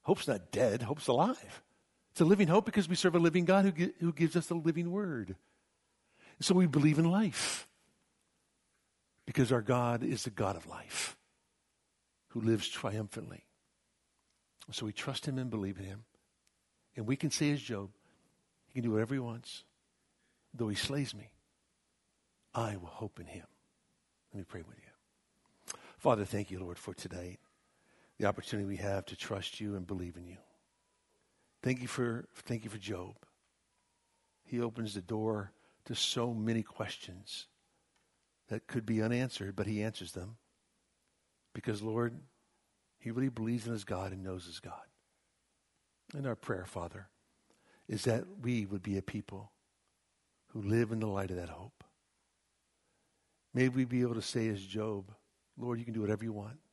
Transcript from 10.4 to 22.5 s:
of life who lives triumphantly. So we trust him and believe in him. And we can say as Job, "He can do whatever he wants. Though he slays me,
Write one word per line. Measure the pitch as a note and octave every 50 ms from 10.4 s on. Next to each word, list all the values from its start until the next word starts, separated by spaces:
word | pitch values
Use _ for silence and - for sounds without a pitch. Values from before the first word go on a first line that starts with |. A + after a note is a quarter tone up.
| G#2+ F#2+ F#2+
of | E2+ -
life | - - - - - - - - - - _ _ _ _ _ _ _ _ _ _ _ _ _ _ _ _ _ _ _ _ _ _ _
who | - A#2+
lives | A2 A2+ A2+ G#2 F#2+ -
triumphantly. | - - - A2 G#2 A2 G#2+ G2+ - A2+ - - - - _ _ _ _ _ _ _ _ _ _ _ _ _ _ _ _ _ _ _ _ _ _ _ _ - -
So | - - A#2+
we | G#2
trust | G#2 - - D3 B2+ - -
him | D#3 C3 C3
and | B2+ B2
believe | A2+ G#2+ G2 G2 G2 F2+
in | G2
him. | G2 G2 G#2+ A2+ _ _ _ _ _ _ _ _ _ _ _ _ _ _ _ _ _ _
And | - A2
we | A2 C3+
can | - - D3
say | - - D#3 D3
as | D3 C#3
Job, | A2 - A#2 G2 G2+ G2 - _ _ _ _ _ _ _ _ _ _ _ _ _ _ _
"He | -
can | B2+
do | A#2 A#2+
whatever | G#2+ G#2+ A2+ A2+ C#3
he | C3+
wants. | B2 A#2+ A2+ A#2+ A#2+ - - - - _ _ _ _ _ _ _ _ _ _ _ _ _ _ _ _ _ -
Though | A#2+ A#2+ G#2+
he | G#2
slays | - - - C#3 D3 C#3 - -
me, | G#2 - - _ _ _ _ _ _ _ _ _ _ _ _ _ _ _ _ _ _ _ _ _ _ _ _